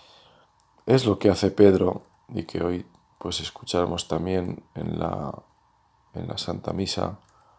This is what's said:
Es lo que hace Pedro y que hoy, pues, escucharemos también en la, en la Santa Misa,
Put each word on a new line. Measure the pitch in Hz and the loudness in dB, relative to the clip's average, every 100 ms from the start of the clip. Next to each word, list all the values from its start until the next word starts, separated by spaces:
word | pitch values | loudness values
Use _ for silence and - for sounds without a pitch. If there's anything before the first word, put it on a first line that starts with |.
| - - _ _ _ _ _ _ - | -20 -20 _ _ _ _ _ _ 2
Es | 131 | 4
lo | 117 95 | 4 2
que | 107 | 4
hace | 92 98 | 4 2
Pedro | - 101 95 90 - - _ - | 6 8 8 2 -2 -8 _ -12
y | - | -10
que | 82 85 | -6 -4
hoy, | 87 90 - _ _ - | -2 -4 -8 _ _ -12
pues, | 90 87 | -8 -8
escucharemos | 80 - - 87 87 87 - | -8 -12 -4 0 0 -2 -4
también | 82 90 92 90 - - | -4 -2 -2 -2 -8 -12
en | - 80 80 | -10 -6 -4
la, | 82 - - - _ _ _ _ _ _ _ | -4 -4 -8 -12 _ _ _ _ _ _ _
en | - 85 | -12 -8
la | - | -8
Santa | - 87 - | -6 -6 -6
Misa, | 87 95 95 92 98 _ _ _ | -6 -4 -4 -6 -8 _ _ _